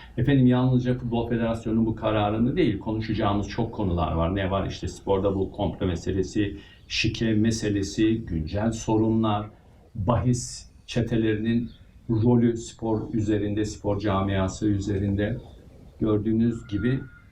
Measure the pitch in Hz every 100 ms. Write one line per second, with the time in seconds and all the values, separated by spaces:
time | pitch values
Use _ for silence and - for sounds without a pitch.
0 | - - 127 139 123 127 127 127 123 123
1 | 120 117 117 117 117 113 113 113 110 110
2 | 110 107 104 110 123 165 143 95 110 110
3 | 110 104 107 101 98 - 110 - 98 85
4 | 80 82 85 98 92 98 90 - 85 -
5 | - 95 98 95 95 - 113 - 95 82
6 | 92 95 92 107 101 - - - - -
7 | 110 - 113 107 113 110 104 101 95 -
8 | 110 113 - 82 78 98 117 110 - 110
9 | 110 110 110 104 107 - - - - -
10 | 90 117 123 120 - - - - - 123
11 | 110 113 110 107 113 117 117 - - -
12 | - 110 120 120 117 113 - - 113 107
13 | - 117 104 104 104 104 107 - 101 101
14 | 104 95 95 98 95 - 110 101 101 98
15 | 101 98 104 127 - - - - - -
16 | 113 104 107 113 117 113 - 101 117 135
17 | - - -